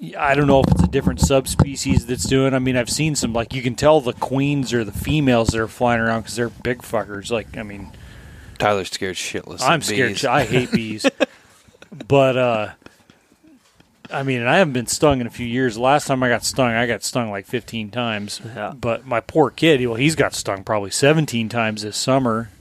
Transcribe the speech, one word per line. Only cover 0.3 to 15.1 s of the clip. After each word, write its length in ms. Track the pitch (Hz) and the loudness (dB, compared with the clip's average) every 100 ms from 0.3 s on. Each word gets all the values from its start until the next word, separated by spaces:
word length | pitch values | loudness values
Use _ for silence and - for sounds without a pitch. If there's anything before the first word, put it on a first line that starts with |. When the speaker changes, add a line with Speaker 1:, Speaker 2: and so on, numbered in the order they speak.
| 139 | 4
Speaker 1:
don't 120 | 143 | 6
know 140 | 139 | 6
if 80 | 131 | 4
it's 100 | - - | 4 2
a 40 | |
different 320 | 135 135 123 | 2 0 0
subspecies 840 | - 139 135 - 143 131 135 131 120 | 2 2 2 2 2 2 0 0 0
that's 180 | 123 - | -4 0
doing. 300 | 135 135 131 | 2 2 2
I 40 | |
mean, 160 | 127 123 | 0 0
I've 120 | 117 | -2
seen 260 | - 156 143 | -2 -2 0
some, 180 | 120 | -2
like, 200 | 113 117 | -2 -4
you 80 | 131 | -4
can 140 | 123 113 | -4 2
tell 260 | 147 156 | 4 4
the 120 | 123 - | 2 -4
queens 580 | - 131 143 143 120 | -4 0 0 0 -2
or 120 | 120 104 | -2 -2
the 80 | |
females 560 | - - 151 139 117 113 | -6 -2 2 4 4 2
that 120 | 113 | 0
are 80 | 113 | -4
flying 320 | - 123 117 | 0 0 2
around 220 | 113 113 | 0 -2
'cause 140 | 107 - | -4 -4
they're 120 | 120 | -4
big 300 | 101 120 123 | -4 -4 -6
fuckers. 480 | - 113 98 101 95 | -4 -4 -4 -8 -4
Like, 260 | 113 98 127 | -4 -4 -10
I 40 | |
mean, 300 | 107 101 95 - - - - - - - | -12 -12 -16 -16 -20 -20 -20 -20 -20 -2
Speaker 2:
Tyler's 320 | 104 101 90 | 2 2 -2
scared 260 | - 95 90 | -6 -6 -6
shitless 400 | - 95 - 90 | -6 -8 -10 -2
of 60 | 131 | 0
Speaker 1:
I'm 180 | 160 | 2
scared 280 | 113 107 123 | 0 0 0
Speaker 2:
bees. 80 | 98 | 0
Speaker 1:
shi-, 60 | 135 | 0
I 160 | 135 117 | 0 2
hate 260 | 123 123 | 0 0
bees. 320 | 202 110 107 175 | -2 -4 -2 -2
Speaker 2:
<laughs> 60 | - 190 - _ _ _ _ - 151 - | 0 -4 -6 _ _ _ _ -20 -18 0
Speaker 1:
But, 280 | 139 135 127 | 4 4 4
uh, 320 | 123 113 104 - - _ _ _ _ _ 320 285 _ _ _ _ - | 0 0 -4 -10 -20 _ _ _ _ _ _ _ _ _ _ _ -12
I 120 | 147 | -6
mean, 180 | 135 127 | -2 -2
and 80 | 117 | 2
I 80 | 170 | 4
haven't 160 | 175 123 | 2 0
been 120 | 113 | -4
stung 340 | - 151 | 2 4